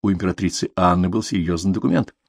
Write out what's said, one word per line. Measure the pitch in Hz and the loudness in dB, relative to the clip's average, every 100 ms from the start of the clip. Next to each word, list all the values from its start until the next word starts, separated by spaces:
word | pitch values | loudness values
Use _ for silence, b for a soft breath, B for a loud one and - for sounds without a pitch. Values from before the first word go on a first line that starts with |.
у | 104 | 0
императрицы | 92 92 87 92 - - - | 0 -2 -2 -2 -2 -6 2
Анны | 90 90 92 | 2 4 2
был | 107 | 0
серьёзный | 107 101 82 85 90 | -2 -2 0 0 0
документ. | 92 - 165 113 _ | 0 2 0 -2 _